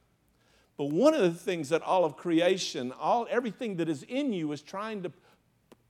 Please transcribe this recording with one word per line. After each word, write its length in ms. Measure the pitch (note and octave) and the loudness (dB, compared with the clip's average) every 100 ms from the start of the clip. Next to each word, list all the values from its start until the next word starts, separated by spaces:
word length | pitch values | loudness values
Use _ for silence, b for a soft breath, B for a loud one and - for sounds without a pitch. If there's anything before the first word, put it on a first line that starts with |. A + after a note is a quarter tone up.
| _ _ _ _ b b b - | _ _ _ _ b b b -6
But 80 | C#3+ | -2
one 280 | D#3 C#4 | 4 4
of 80 | D#4+ | 6
the 160 | F#3 E3+ | 4 2
things 300 | - F3 C3+ | -4 -4 0
that 120 | D#3+ | 0
all 240 | D3+ F#3 E3 | 2 2 2
of 100 | C#3 | 0
creation, 800 | F3 E3 F3 F#3+ - D3+ B2 | 0 2 4 2 -2 -4 -6
all, 340 | B2+ D#3 A#3 A3 | -4 0 0 0
everything 480 | G#3 B3 F3 A#3+ F3+ | -2 -2 -4 -6 -2
that 120 | E3 | -2
is 140 | D3 | -4
in 280 | - B3+ D4 | -4 -4 -2
you 220 | F#3+ D#3 | -2 -4
is 80 | D3 | -6
trying 420 | - F#3+ G#3+ G#3+ | -8 -10 -8 -8
to 80 | F3 - b b _ _ _ - _ | -8 -12 b b _ _ _ -20 _